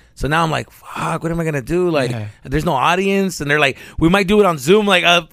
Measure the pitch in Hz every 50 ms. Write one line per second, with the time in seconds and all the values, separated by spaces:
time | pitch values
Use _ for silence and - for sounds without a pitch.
0 | _ _ _ - 127 131 156 165 170 160 147 127 113 - - - - - - -
1 | - 160 165 160 - 165 170 170 165 160 151 139 113 120 165 180 180 175 160 143
2 | 127 123 127 113 107 104 - _ _ - 127 156 151 175 151 127 127 156 175 185
3 | 196 196 196 196 196 190 - - 151 143 147 151 147 135 120 - - - - -
4 | 156 165 190 202 202 175 208 208 202 185 165 143 120 147 196 220 208 202 190 175
5 | 170 170 175 175 165 -